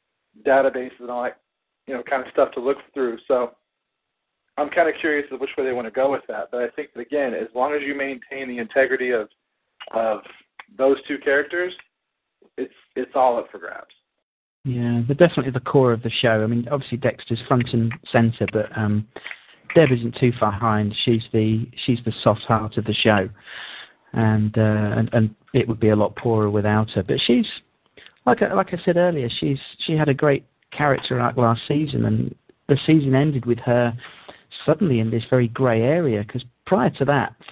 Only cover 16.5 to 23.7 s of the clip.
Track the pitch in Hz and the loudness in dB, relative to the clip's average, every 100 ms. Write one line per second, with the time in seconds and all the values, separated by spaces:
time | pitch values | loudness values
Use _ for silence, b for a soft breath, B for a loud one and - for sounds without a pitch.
16.5 | 120 120 143 - 120 120 - - 117 - | -2 -2 -6 -4 -2 -2 -4 -6 -8 0
17.5 | 127 120 117 113 - - 120 117 117 101 | 0 2 0 -2 -4 0 2 2 2 -2
18.5 | 107 107 113 107 104 107 B B B B | -2 -4 -4 -2 -2 -4 B B B B
19.5 | B - 170 143 123 117 - 123 117 107 | B 2 4 4 2 -2 0 0 2 -2
20.5 | 101 113 107 104 - - 113 - 113 110 | 0 0 2 0 -2 0 0 0 0 2
21.5 | 110 117 - - 117 117 - 113 104 - | 0 -4 -6 -2 -2 -4 0 2 2 0
22.5 | 110 107 - 107 104 110 104 95 - B | 0 0 -4 -4 0 2 2 0 -8 B
23.5 | B B | B B